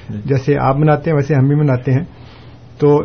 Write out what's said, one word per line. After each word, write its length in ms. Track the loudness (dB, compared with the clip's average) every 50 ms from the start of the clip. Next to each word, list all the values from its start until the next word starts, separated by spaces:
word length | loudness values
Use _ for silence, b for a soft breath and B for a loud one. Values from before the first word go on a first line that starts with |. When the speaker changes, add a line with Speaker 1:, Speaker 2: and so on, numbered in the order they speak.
| B B
Speaker 1:
جی۔ 100 | -14 -10 -6
Speaker 2:
جیسے 300 | -4 -4 -2 0 -2 -2 0
آپ 160 | 0 -2 0 2
مناتے 320 | 2 2 2 0 0 -2
ہیں، 60 | -2
ویسے 200 | -2 0 0 0
ہم 120 | 0 2 2
بھی 80 | 2
مناتے 360 | 2 2 0 0 -2 -2 -2
ہیں۔ 120 | -2 -2 -2 -6 B B B B B B B B B B -20 -20 -8 0
تو 180 | 2 2 2 2 0